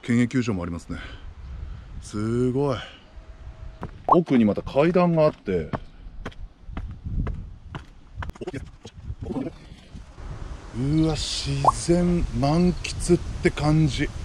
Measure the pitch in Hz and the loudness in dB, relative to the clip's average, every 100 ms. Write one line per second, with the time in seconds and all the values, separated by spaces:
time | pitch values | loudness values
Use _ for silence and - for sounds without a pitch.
0 | - 117 120 131 120 95 85 85 - 85 | 2 2 4 2 0 -2 -2 -6 -8 -10
1 | - - - - - - - - - - | -10 -14 -14 -14 -14 -12 -10 -12 -12 -14
2 | - 107 110 120 127 127 143 110 - - | -8 -4 0 2 2 2 0 -2 -6 -16
3 | - - - - - - - - - - | -20 -20 -20 -18 -16 -14 -16 -12 -14 -8
4 | - 170 170 131 107 98 - 131 160 180 | 4 4 6 6 6 4 0 2 4 6
5 | 175 165 151 - - 92 76 - - - | 4 6 4 2 -2 -2 0 -6 -6 -16
6 | - - - - - - - - - - | -14 -12 -12 -12 -16 -16 -10 -8 -8 -8
7 | - - - - - - - - - - | -4 -2 -2 -4 -8 -14 -14 -14 -16 -20
8 | - - - - - 139 - - - - | -20 -10 -10 -8 -10 -8 -12 -16 -18 -16
9 | - - - 269 - - - - - - | -12 -10 -6 -4 -4 -8 -18 -20 -18 -18
10 | - - - - - - - 113 135 156 | -16 -16 -12 -10 -10 -12 -10 -2 2 4
11 | 160 151 - - - 139 143 - - 175 | 4 2 -2 -4 -2 2 2 2 2 4
12 | 175 175 - 117 139 160 180 160 - - | 4 4 2 2 4 6 4 2 -4 -4
13 | - 175 - - 160 - 151 156 156 123 | 2 2 2 0 0 2 4 6 4 2
14 | 147 - | -2 -2